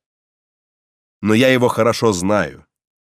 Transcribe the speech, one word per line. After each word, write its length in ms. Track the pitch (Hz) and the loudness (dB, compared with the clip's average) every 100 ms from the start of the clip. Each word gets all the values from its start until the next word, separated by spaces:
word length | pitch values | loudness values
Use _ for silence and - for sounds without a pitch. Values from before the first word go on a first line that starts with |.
| _ _ _ _ _ _ _ _ _ _ _ _ | _ _ _ _ _ _ _ _ _ _ _ _
Но 120 | 101 | -2
я 160 | 110 131 | 2 2
его 180 | 131 120 | 2 0
хорошо 460 | - 113 110 113 | 0 -2 0 -2
знаю. 520 | 92 92 104 78 - _ _ _ _ | -2 -2 -2 -4 -10 _ _ _ _